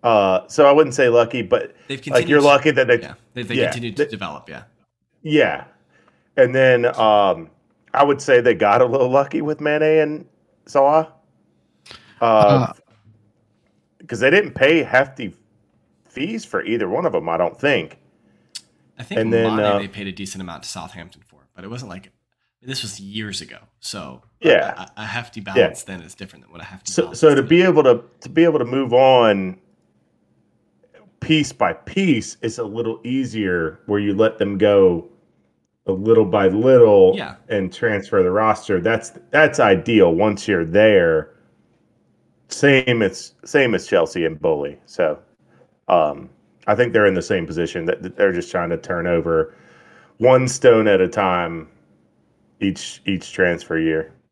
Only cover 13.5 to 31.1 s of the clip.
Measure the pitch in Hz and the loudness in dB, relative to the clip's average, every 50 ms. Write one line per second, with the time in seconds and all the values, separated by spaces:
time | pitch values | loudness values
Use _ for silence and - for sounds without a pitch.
13.5 | _ _ _ _ _ _ _ _ _ _ - - 120 101 117 135 156 202 208 - | _ _ _ _ _ _ _ _ _ _ -16 -12 -6 0 2 4 4 4 2 0
14.5 | - - 131 143 165 165 135 - - 127 139 135 - - 123 95 - _ _ _ | -2 0 2 4 4 2 0 2 0 0 0 0 -6 -14 -14 -14 -14 _ _ _
15.5 | _ _ _ _ _ _ _ _ _ _ _ _ _ 123 139 185 226 226 - - | _ _ _ _ _ _ _ _ _ _ _ _ _ -8 -8 -8 -8 -10 -12 -8
16.5 | - 95 - 95 113 120 110 90 98 135 180 156 - 85 78 82 82 82 87 85 | -8 -8 -6 -4 -4 -4 -4 -4 -4 -4 -4 -4 -4 -4 -4 -4 -6 -6 -6 -8
17.5 | - - - 143 139 107 80 - - _ _ _ _ _ _ _ _ _ _ _ | -10 -6 -4 -2 -2 -2 -4 -8 -16 _ _ _ _ _ _ _ _ _ _ _
18.5 | _ - _ _ _ _ _ _ _ _ 120 - - 117 110 110 117 113 113 113 | _ -20 _ _ _ _ _ _ _ _ -18 -8 -6 -4 -2 0 0 0 0 0
19.5 | 110 110 104 104 101 101 101 98 95 104 101 98 92 98 98 92 - 95 95 87 | 0 0 0 0 0 -2 -4 -8 -12 -12 -12 -12 -10 -12 -12 -12 -12 -14 -14 -14
20.5 | 82 73 - - - 92 82 - - 90 82 87 _ _ _ _ _ 73 67 _ | -16 -16 -16 -14 -14 -14 -14 -16 -16 -20 -20 -20 _ _ _ _ _ _ _ _
21.5 | _ 90 92 101 117 123 127 107 87 95 98 _ _ _ _ _ _ _ _ _ | _ -20 -18 -16 -16 -16 -16 -16 -18 -18 -20 _ _ _ _ _ _ _ _ _
22.5 | _ _ _ 127 135 - - 113 110 107 98 98 101 107 110 104 95 - 80 - | _ _ _ -12 -12 -10 -10 -12 -14 -16 -18 -12 -10 -10 -10 -10 -10 -12 -14 -14
23.5 | - - _ _ _ _ - - - 101 80 69 64 64 _ _ _ _ - 160 | -20 -20 _ _ _ _ -16 -14 -14 -14 -14 -16 -18 -20 _ _ _ _ 2 4
24.5 | 127 87 - - - - 92 - _ - 107 110 - 117 117 - _ 113 98 98 | 4 4 2 -2 -10 -14 -16 -20 _ -16 -14 -10 -10 -10 -12 -12 _ -16 -14 -6
25.5 | 95 123 107 - - - - - 95 90 82 78 - _ 98 95 - - _ _ | 0 0 0 0 0 -10 -16 -16 -16 -16 -16 -20 -20 _ -20 -20 -20 -20 _ _
26.5 | _ 82 82 - 95 95 _ - - - - - - - - 156 143 135 127 120 | _ -20 -20 -20 -20 -18 _ -8 -4 -4 -4 -4 -4 2 4 4 4 4 2 2
27.5 | 156 175 180 190 165 156 147 131 120 120 - _ _ _ - - - 160 170 170 | 2 4 4 4 2 4 4 4 4 2 0 _ _ _ -20 -6 0 2 2 2
28.5 | 151 151 123 117 127 135 139 123 117 127 135 131 131 123 117 110 101 98 95 92 | 2 0 -4 -4 -4 -4 -4 0 2 4 4 6 6 6 4 4 2 0 -2 -8
29.5 | 92 _ _ _ _ _ _ _ _ _ _ _ _ _ _ _ _ _ _ _ | -10 _ _ _ _ _ _ _ _ _ _ _ _ _ _ _ _ _ _ _
30.5 | _ _ _ _ _ _ _ _ _ _ _ _ | _ _ _ _ _ _ _ _ _ _ _ _